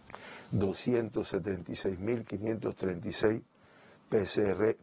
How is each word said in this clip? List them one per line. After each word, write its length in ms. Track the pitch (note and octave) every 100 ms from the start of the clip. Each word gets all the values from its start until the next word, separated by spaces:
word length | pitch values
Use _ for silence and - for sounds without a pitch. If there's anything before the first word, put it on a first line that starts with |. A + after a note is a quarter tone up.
| - - - - -
doscientos 800 | A#2 G2 F2 - A#2+ A2 A#2 G2+
setenta 420 | G2 G2+ F#2+ E2+
y 60 | E2+
seis 220 | G2 F2+
mil 260 | G#2 A#2+
quinientos 520 | A2 G2 A2 A2+ - F#2+
treinta 320 | F#2+ F2 G2
y 40 |
seis 300 | - G#2+ A#2 - _ - - - - -
P 160 | A2+
C 180 | F#2 -
R, 300 | G2+ F2+ A2 A#2